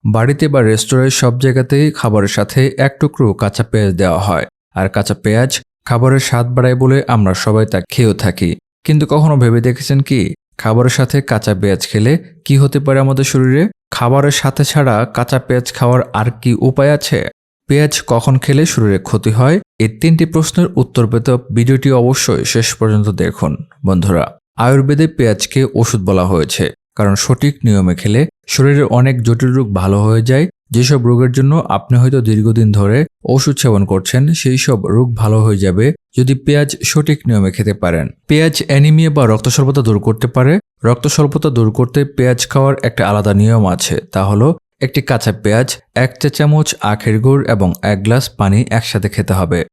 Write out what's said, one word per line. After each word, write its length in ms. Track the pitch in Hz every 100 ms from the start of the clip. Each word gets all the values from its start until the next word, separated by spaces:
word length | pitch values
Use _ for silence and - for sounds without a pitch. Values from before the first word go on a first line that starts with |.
বাড়িতে 400 | 113 110 120 143 156
বা 120 | 139
রেস্তোরাঁয় 520 | 110 110 - 131 131 -
সব 140 | 123 123
জায়গাতেই 460 | 135 127 127 143 151
খাবারের 420 | 147 117 107 101
সাথে 260 | - 104 - 135 -
এক 160 | 135 -
টুকরো 300 | 147 - 117
কাঁচা 300 | 95 101 -
পেঁয়াজ 280 | - 110 101
দেওয়া 260 | 87 95 85
হয়। 240 | 98 85 - _ _
আর 120 | 92 95
কাঁচা 260 | 110 98
পেঁয়াজ 360 | - 110 110 131 - - _
খাবারের 360 | - 120 131 135
স্বাদ 240 | - 120 120
বাড়ায় 280 | 123 127 127
বলে 180 | 131 135 -
আমরা 260 | 117 98
সবাই 300 | 90 - 107
তা 140 | 107 95 90
খেয়েও 240 | - 113
থাকি। 360 | 95 101 - 87 85 _ _
কিন্তু 200 | - 151
কখনো 300 | 147 151 156 143
ভেবে 220 | 120 117
দেখেছেন 380 | 123 123 - 139
কি, 200 | 139 131 90 - _ -
খাবারের 360 | 110 113 123
সাথে 240 | - 131 139
কাঁচা 320 | - 110 110
পেঁয়াজ 260 | 95 101 92 -
খেলে 260 | 107 110 165 - -
কি 120 | - 139
হতে 200 | 139 135
পারে 180 | 139 135
আমাদের 260 | 135 135
শরীরে? 380 | 135 131 127 135 202 - _
খাবারের 440 | - 120 139 143
সাথে 280 | 139 135 -
ছাড়া 300 | 143 156 135 107 120
কাঁচা 260 | - 123 131
পেঁয়াজ 280 | - 123 123
খাওয়ার 280 | - 123 127 -
আর 140 | 104 113 -
কি 120 | 123 117
উপায় 300 | 131 131 139
আছে? 260 | 143 - - - - _ _ -
পেঁয়াজ 240 | 143 151 - -
কখন 260 | 117 139 131
খেলে 260 | - 139
শরীরে 340 | 165 - 107 95
ক্ষতি 320 | - 107 110
হয়? 260 | 110 127 170 - _
এই 100 | 110 -
তিনটি 280 | 160 165
প্রশ্নের 420 | 160 160 156 - 175
উত্তর 280 | - - - 110
পেতে 260 | 117 113 123 -
ভিডিওটি 380 | 113 117 135 139
অবশ্যই 480 | 131 120 131 - 82
শেষ 220 | - 113 113
পর্যন্ত 340 | - 110 107 104
দেখুন। 380 | 90 - - - - - _
বন্ধুরা, 400 | - 95 98 87 - - _ -
আয়ুর্বেদে 500 | 123 139 135 143 160
পেঁয়াজকে 540 | - 117 104 - 135 131
ওষুধ 260 | - 113 110
বলা 220 | 92 92
হয়েছে, 400 | 90 90 76 - 80 - _
কারণ 180 | - 104
সঠিক 380 | 98 - 127 143 143
নিয়মে 320 | 120 101 92
খেলে 260 | 87 104 110 160 _ -
শরীরের 400 | - 135 143 139
অনেক 240 | 120 131 123
জটিল 280 | 113 117 131
রোগ 140 | 131 113
ভালো 240 | 95 95 101
হয়ে 220 | 107 113
যায়। 220 | 113 131 180 _ _
যেসব 280 | 113 123 143
রোগের 260 | 120 123 127
জন্য 220 | 127 135 156 -
আপনি 260 | - - 123
হয়তো 220 | 127 135
দীর্ঘদিন 460 | 113 107 107 113 107
ধরে 260 | 104 101 123 160 _
ওষুধ 300 | - 135 139 139
সেবন 260 | 131 101
করছেন, 380 | 98 95 92 127 143
সেই 240 | 165 135 127
সব 220 | - 113 -
রোগ 200 | 107 123
ভালো 220 | 110 110 110
হয়ে 240 | 110 98
যাবে 200 | 95 90 123 175 _
যদি 180 | - 127
পেঁয়াজ 340 | 135 - 147 143 -
সঠিক 340 | - 156 151 147
নিয়মে 240 | - 107 95
খেতে 220 | 95 104
পারেন। 320 | 95 87 85 67 - -
পেঁয়াজ 280 | 147 160 151 -
অ্যানিমিয়া 440 | 139 151 156 160
বা 120 | 147
রক্ত 220 | 117 110 127
স্বল্পতা 320 | 135 135 143
দূর 160 | 113 104
করতে 280 | - 110 117
পারে। 260 | 131 127 185 _ _
রক্ত 220 | 117 123 147
স্বল্পতা 420 | - 147 151 156
দূর 200 | 120 110
করতে 280 | 110 123 143
পেঁয়াজ 340 | 139 - 127 123 -
খাওয়ার 260 | 139 135 135
একটা 200 | 123 - 98
আলাদা 260 | 104 104
নিয়ম 300 | 101 107 113 98
আছে, 280 | 87 - - -
তা 100 | -
হলো 240 | 98 104 139 175 _ _
একটি 180 | 131 147
কাঁচা 300 | - 120 -
পেঁয়াজ, 360 | 95 104 110 127 - _
এক 160 | - 131 -
চা 120 | 147
চামচ 380 | - 147 151 151 -
আখের 320 | 104 107 117 107
গুড় 220 | 127 139 127
এবং 200 | 107 92 -
এক 140 | 104 98
গ্লাস 220 | 101 123 - -
পানি 220 | 101 101 -
একসাথে 360 | 117 - 101 101
খেতে 240 | - 95
হবে। 260 | 95 87 85 -